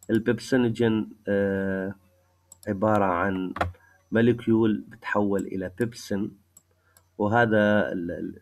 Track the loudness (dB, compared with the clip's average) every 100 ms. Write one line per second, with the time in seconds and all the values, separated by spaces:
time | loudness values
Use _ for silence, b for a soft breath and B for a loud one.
0 | -2 0 0 -2 0 0 0 0 0 0
1 | -4 -8 -2 0 0 -2 -2 -4 -6 -10
2 | _ _ _ _ _ _ -8 -2 2 2
3 | 2 0 0 -2 -4 -4 -6 b b b
4 | _ 2 4 2 2 4 4 0 -6 -16
5 | -4 0 0 -2 -4 -6 -8 -4 -6 -6
6 | -6 -6 -6 -10 _ _ _ b b b
7 | b -4 2 4 4 4 4 4 2 -4
8 | -6 -8 -8 -12